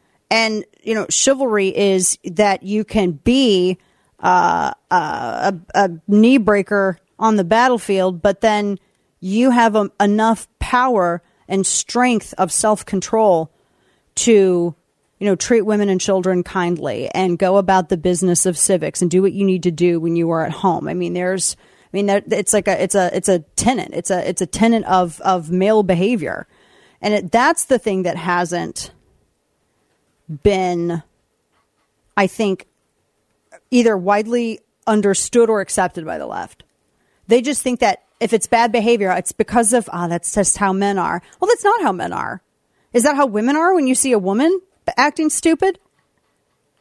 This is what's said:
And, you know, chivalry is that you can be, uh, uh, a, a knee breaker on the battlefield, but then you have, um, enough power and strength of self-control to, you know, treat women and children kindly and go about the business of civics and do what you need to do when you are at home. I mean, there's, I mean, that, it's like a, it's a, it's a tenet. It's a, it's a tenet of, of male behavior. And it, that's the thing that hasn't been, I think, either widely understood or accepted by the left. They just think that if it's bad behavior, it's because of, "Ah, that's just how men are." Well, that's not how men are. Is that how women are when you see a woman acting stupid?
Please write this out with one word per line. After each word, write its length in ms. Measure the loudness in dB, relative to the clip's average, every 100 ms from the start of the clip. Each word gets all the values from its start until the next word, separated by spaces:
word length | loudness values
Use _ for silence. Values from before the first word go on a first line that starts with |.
| _ _ -4
And, 360 | -2 0 -4 -8 _
you 100 | -6 -4
know, 100 | -2
chivalry 600 | 0 0 0 0 0 0 0
is 440 | 0 2 0 -4 -8
that 360 | 0 0 0
you 220 | -2 -4
can 300 | -2 0 -2
be, 640 | -2 0 2 4 2 0 -2 _ _ _ -6
uh, 540 | 0 2 2 0 -2 -6 -2
uh, 600 | -2 -2 -6 -6 -4 -4 -6 -6
a, 60 | -2 -2
a 60 | -2 0
knee 300 | 4 6 4
breaker 640 | 2 0 0 0 -2 -4 _ -2
on 200 | 0 2
the 60 | 2
battlefield, 760 | 2 2 0 -2 0 0 0
but 200 | -2 0
then 380 | 0 0 -2 -6 _ _ _ _
you 280 | -4 2 4
have, 260 | 4 4 2
um, 140 | -2 0
enough 480 | 0 2 2 0 -4 -12
power 640 | -4 0 0 0 0 -2 _ _ -6
and 180 | -4 -2
strength 680 | -4 -4 0 2 0 -4 -4
of 140 | -2
self-control 1000 | 0 0 -2 -2 -6 -2 0 2 2 -2 _ _ _ _ _ _ -4
to, 600 | 4 6 6 2 -2 -6 _ _ _ -4
you 80 | -2
know, 100 | 0
treat 260 | 2 0
women 260 | 2 0 0
and 140 | 0
children 420 | 0 -2 0 -2
kindly 680 | -2 -4 -2 -2 -4 -6 -6
and 260 | -2 -2 0
go 160 | 2 2
about 320 | 2 2 2
the 80 | -2
business 500 | -2 0 0 2 0
of 120 | 0
civics 440 | 0 0 -2 -2
and 80 | 0
do 120 | 2
what 100 | 0
you 140 | 0 0
need 180 | 0
to 80 | -2
do 260 | 0 0 0
when 180 | -2 -2
you 120 | 0
are 160 | -2 -4
at 60 |
home. 380 | -2 -2 -2 -4
I 40 |
mean, 200 | -6 -4
there's, 420 | -4 -4 -4 -4 -8 _ _ _
I 120 | -4
mean, 100 | 0
that, 240 | 0 0
it's 220 | -4 0
like 140 | 0 0
a, 160 | -2
it's 120 | 0 0
a, 200 | 0 0
it's 140 | 0
a 100 | 0 -2 -2
tenet. 360 | 0 0 -4
It's 180 | -8 -4
a, 160 | -4 -2
it's 140 | -4
a 40 | -6
tenet 380 | 0 2 2
of, 380 | 2 2 0 -2
of 300 | -2 -2 -2
male 320 | 0 2 2
behavior. 640 | 2 0 0 -2 -4 -8 -12 _ _ _ _ _
And 120 | -2
it, 180 | -2 0
that's 340 | 2 2 0 0
the 140 | -2
thing 240 | 0 -2
that 140 | -4 -4
hasn't 760 | -2 -2 -2 -4 -8 -10 -14 _ _ _ _ _ _ _ _ _ _ _ _ _ -16 -2
been, 580 | 0 0 -2 -2 -4 -6 -10 _ _ _ _ _ _ _ _ _ _ -2
I 100 | -2
think, 400 | -2 -2 -2 -8 _ _ _ _ _ _ _ _ -20 -2
either 260 | 2 2 2
widely 600 | 0 0 0 -2 -4 -8 _ _ 0
understood 640 | 2 2 0 0 2 2
or 120 | 2
accepted 440 | -2 -2 -4 -4 -10
by 120 | -10
the 100 | -10
left. 360 | -10 -12 _ _ _ _ _ _ _ 0
They 140 | 0
just 200 | 2 -4
think 180 | -4 0
that 240 | 0 -2 _ -6
if 140 | -2
it's 140 | -2 0
bad 240 | 0 2
behavior, 400 | 2 2 0 0
it's 200 | -2 -4
because 400 | -6 -2 0 2
of, 180 | 0 -2
"Ah, 140 | -6 -4
that's 280 | -4 -4 -2
just 220 | 0 0
how 160 | 0
men 240 | 0 0 0
are." 240 | -2 -4 -8 -4
Well, 80 | 0
that's 160 | 2
not 180 | 2 2
how 120 | 0
men 180 | -2 -6
are. 300 | -6 -6 -10 _ _ _ _ _
Is 120 | 0
that 120 | 2 2
how 120 | 0
women 280 | 0 0 2
are 180 | 2
when 140 | 2 2
you 80 | 0
see 160 | 2
a 80 | 0
woman 400 | 0 2 2 0 _ _ -6 0
acting 320 | 0 0 -2
stupid? 500 | 0 0 2 0 -2 _ _ _ _ _ _ _ _ _ _